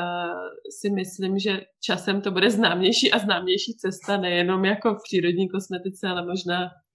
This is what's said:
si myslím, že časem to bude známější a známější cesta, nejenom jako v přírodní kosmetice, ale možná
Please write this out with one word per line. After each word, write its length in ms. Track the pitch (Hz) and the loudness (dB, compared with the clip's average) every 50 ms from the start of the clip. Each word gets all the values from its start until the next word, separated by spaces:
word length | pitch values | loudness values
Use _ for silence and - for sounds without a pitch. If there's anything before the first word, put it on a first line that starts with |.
| 175 175 175 175 175 170 175 180 185 - - - - - - - | -2 -2 -4 -4 -4 -4 -6 -8 -8 -10 -12 -14 -16 -16 -12 -4
si 100 | - 202 | -2 -2
myslím, 480 | 202 190 190 190 - - 190 185 196 196 | 0 0 -2 -4 -6 -4 -2 0 0 0
že 220 | 196 214 190 190 - _ _ _ | 0 0 -2 -2 -4 _ _ _
časem 400 | - - 185 175 - 208 190 202 | -4 -2 -2 -2 0 0 0 0
to 100 | 196 202 | 0 0
bude 200 | 185 185 190 240 | 2 4 4 4
známější 600 | 214 208 226 170 175 180 190 185 233 - 269 - | 4 4 4 2 4 4 4 4 4 4 4 4
a 60 | - 240 | 2 2
známější 560 | 196 208 190 175 180 185 190 403 - 240 220 | 2 2 0 0 2 0 0 0 0 -4 -8
cesta, 420 | - - 190 190 - - - 202 | -4 -4 -4 -6 -4 -4 -2 -2
nejenom 480 | 196 185 180 175 175 175 180 190 190 190 | 0 0 0 2 2 2 2 2 2 4
jako 300 | 190 208 202 - 226 208 | 2 2 2 0 0 0
v 80 | 208 | -2
přírodní 460 | - - 196 185 170 175 175 180 190 185 | -4 -2 0 2 2 2 2 2 0 0
kosmetice, 600 | 190 196 190 - 190 180 185 190 196 - - 190 | -2 -6 -6 -6 -8 -6 -6 -8 -8 -4 -4 -2
ale 180 | 180 180 175 | -2 -2 -2
možná 440 | 175 185 190 180 180 175 180 180 180 - _ _ _ | -4 -4 -4 -2 -2 -2 -2 -2 -4 -8 _ _ _